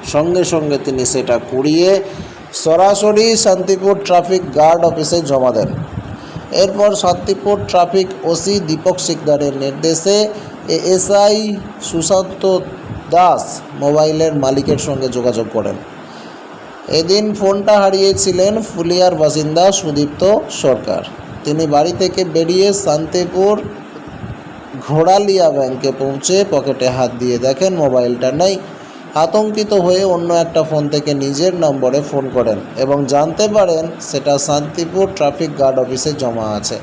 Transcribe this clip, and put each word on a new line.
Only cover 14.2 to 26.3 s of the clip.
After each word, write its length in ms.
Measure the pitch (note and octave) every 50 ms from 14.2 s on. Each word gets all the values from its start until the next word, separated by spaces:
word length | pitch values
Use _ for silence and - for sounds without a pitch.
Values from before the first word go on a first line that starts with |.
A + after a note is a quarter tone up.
| D#3+ D#3+ D3+
মালিকের 440 | C#3+ C3+ C3 C#3 C#3 C#3+ D#3 D3 C#3
সঙ্গে 280 | - D#3 C#3 C3 C3 B2+
যোগাযোগ 380 | A#2 B2 A#2+ B2 A2+ A2 A2+ G#2+ -
করেন। 240 | A2+ G#2 G2+ G2 F#2+ - - - - - - - - - - - - - - - - - - - - -
এদিন 380 | - C#3+ D#3 E3 E3+ F#3+ G#3 G#3+ G#3+ G#3
ফোনটা 400 | G#3 G#3 F#3+ G3 G3 G3 G#3+ G#3 G3+
হারিয়েছিলেন 720 | G3 G3 F#3+ F#3+ F#3+ F#3+ G3 - - F#3+ F3+ F3+ F#3 G3+ G#3 A3
ফুলিয়ার 520 | G#3+ - - F#3 E3+ E3+ F3 F3+ F3+ F3+ F3
বাসিন্দা 500 | D#3 D#3 D3+ C3+ D#3 D3+ D3+ D#3 E3 F3+ G3
সুদীপ্ত 520 | G3 - - D#3 D3 C#3+ D3 D3 - - F3+ F#3+ G#3+ C4+ - -
সরকার। 520 | - - - C#3+ B2+ G#2+ - - F#2 E2+ - - - - - - - - -
তিনি 200 | D3 D3+ D#3 E3
বাড়ি 260 | D3+ D3 C#3+ D3+ F3 F3 F3
থেকে 220 | F#3+ F#3 F#3 F#3+ F#3
বেরিয়ে 440 | E3+ D#3 D#3+ E3 E3 F3+ F#3 G3 G3+ G3
শান্তিপুর 840 | G3 - E3 D3 D3+ D#3+ D3+ - F3+ F3+ F3 F3+ F3+ F#3+ G3+ G#3+ G#3 - - - - - - - - - - - - - - - - - - - - - - - C3
ঘোড়ালিয়া 680 | - - C#3+ D#3 D#3+ F3+ F#3+ G3+ G3+ G3+ G3 F#3+ F3 D#3
ব্যাংকে 420 | C#3+ C#3 C3+ B2+ C3 B2 - C3+
পৌঁছে 440 | B2+ - C3+ C3+ C#3 C#3 C#3 -